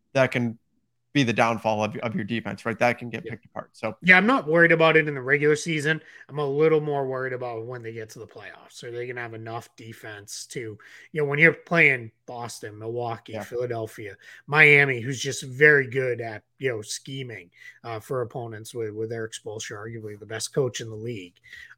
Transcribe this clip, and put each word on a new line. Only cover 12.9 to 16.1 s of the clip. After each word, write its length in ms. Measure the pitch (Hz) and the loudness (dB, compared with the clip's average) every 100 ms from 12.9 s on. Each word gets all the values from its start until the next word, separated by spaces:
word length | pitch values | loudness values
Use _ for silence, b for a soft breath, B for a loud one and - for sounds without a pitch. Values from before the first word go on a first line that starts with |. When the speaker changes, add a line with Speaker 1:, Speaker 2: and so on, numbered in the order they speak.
| 120 120 117 - | -6 -6 -8 -10
Speaker 1:
Yeah. 80 | 107 | -12
Speaker 2:
Philadelphia, 760 | 101 120 123 113 110 - 101 - B B - | -8 -6 -4 -6 -8 -10 -14 -16 B B 0
Miami, 560 | 147 151 143 139 123 | 6 8 8 6 0
who's 180 | 120 127 | -4 -4
just 220 | 135 123 | -4 -6
very 440 | 135 127 151 143 127 | -10 6 8 8 4
good 360 | 131 131 | -2 -2